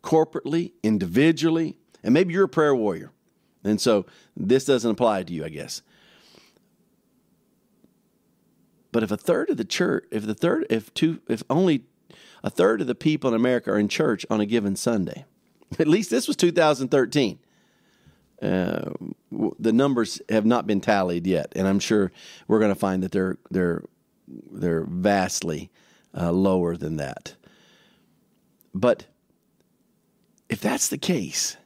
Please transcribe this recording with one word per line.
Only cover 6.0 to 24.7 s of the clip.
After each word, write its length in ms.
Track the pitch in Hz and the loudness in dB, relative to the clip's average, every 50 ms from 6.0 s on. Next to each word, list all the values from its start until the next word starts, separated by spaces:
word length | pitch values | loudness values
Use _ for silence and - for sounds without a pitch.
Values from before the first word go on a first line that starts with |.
| _ _ _ _ _ _ _ - _ _ _ _ _ _ _ _ _ _ _ _ _ _ _ _ _ _ _ _ _ _ _ _ _ _ _ _ _ _ _ _ _ _ _ _ _ _ _ _ _ _ _ _ _ _ _ _ _ _ | _ _ _ _ _ _ _ -20 _ _ _ _ _ _ _ _ _ _ _ _ _ _ _ _ _ _ _ _ _ _ _ _ _ _ _ _ _ _ _ _ _ _ _ _ _ _ _ _ _ _ _ _ _ _ _ _ _ _
But 120 | - 117 | -2 0
if 80 | 110 - | 0 0
a 60 | 104 | -4
third 340 | 101 - - 175 - 294 403 | -4 0 0 0 0 0 -2
of 80 | 311 - | -2 -4
the 60 | 117 | -2
church, 420 | - - - 180 - - - - _ | -6 -2 -2 0 0 0 -2 -4 _
if 140 | - 107 104 | -8 -6 -4
the 100 | 107 107 | -6 -4
third, 320 | - - 170 - 311 - - | -2 0 0 0 0 0 0
if 220 | 113 113 101 - _ | -2 -2 -2 -6 _
two, 260 | - - 160 165 147 _ _ | 0 0 0 0 -2 _ _
if 140 | 113 110 - _ | -6 -6 -2 _
only 340 | 135 160 190 185 151 127 - _ _ _ _ _ - - - - - - | 0 2 2 2 2 0 -2 _ _ _ _ _ -20 -20 -20 -20 -20 -8
a 80 | - - | -8 -6
third 300 | - - 180 202 226 208 | 0 2 2 2 4 2
of 60 | 170 | -2
the 80 | 123 123 | -4 -4
people 340 | - - 156 156 143 - 131 | -2 0 0 0 2 0 0
in 60 | 113 | 0
America 360 | 113 120 127 127 120 - - | 2 2 2 2 0 0 0
are 80 | 98 104 | 0 0
in 100 | 104 104 | 0 0
church 360 | - - 160 151 110 95 - - | 0 0 0 0 0 -4 -4 -4
on 100 | 110 107 | -2 -2
a 60 | 104 | 0
given 300 | 104 117 117 101 101 98 | 0 0 0 0 0 -4
Sunday, 480 | - - 123 117 104 90 80 - - - _ _ _ _ _ | -2 -2 -2 -2 -2 -2 -4 -6 -12 -18 _ _ _ _ _
<laughs> 280 | _ _ _ _ - - | _ _ _ _ -4 -2
at 100 | 165 151 | 2 2
least 220 | 160 214 214 - | 2 2 2 0
this 160 | 220 247 233 | -2 -2 -2
was 100 | - 294 | -2 0
two 160 | - - 175 | 2 2 2
thousand 360 | 156 175 160 156 151 123 135 120 | 4 4 4 4 2 0 0 0
thirteen. 500 | 151 139 127 110 123 147 135 101 - - _ _ _ _ _ _ _ _ _ _ _ _ _ - _ _ _ _ _ - | 2 2 2 2 2 2 0 0 -2 -8 _ _ _ _ _ _ _ _ _ _ _ _ _ -20 _ _ _ _ _ -8
Uh, 500 | - 104 92 92 90 90 82 - - - - - - - - _ _ _ | -4 -2 0 0 -2 -2 -4 -6 -6 -8 -10 -10 -12 -14 -14 _ _ _
w-, 240 | - 107 110 98 - - | -6 -4 -4 -4 -4 -2
the 140 | - 113 | 0 2
numbers 500 | 110 117 135 143 135 120 113 - - - - - | 2 4 2 2 2 0 -2 -4 -4 -12 -6 0
have 180 | 110 110 104 | 0 2 4
not 200 | 113 123 120 - | 4 2 2 2
been 140 | 98 107 98 | 0 -2 0
tallied 460 | - - 107 101 95 90 87 87 85 | 2 2 2 2 2 0 -2 -2 0
yet, 260 | 92 92 80 73 - - | 0 0 0 -2 -4 -4
and 120 | - 95 | -2 0
I'm 140 | 98 98 101 | 2 2 0
sure 320 | - - 110 104 98 90 _ - - - - - - | 0 2 2 2 2 0 _ -12 -20 -20 -20 -20 -4
we're 140 | - 107 110 | 0 2 2
gonna 140 | 110 104 98 | 4 2 2
find 280 | - - 98 92 92 | 0 -2 -2 0 -2
that 100 | 92 95 | -4 -2
they're, 240 | - 101 92 92 - - _ - | -2 -2 -2 -2 -4 -8 _ -6
they're, 320 | - 95 90 87 85 - - - _ _ _ _ _ _ _ | -2 -2 0 0 -2 -4 -8 -14 _ _ _ _ _ _ _
they're 580 | - 67 - - - - - - 87 | -20 -20 -20 -20 -18 -10 -6 -2 -2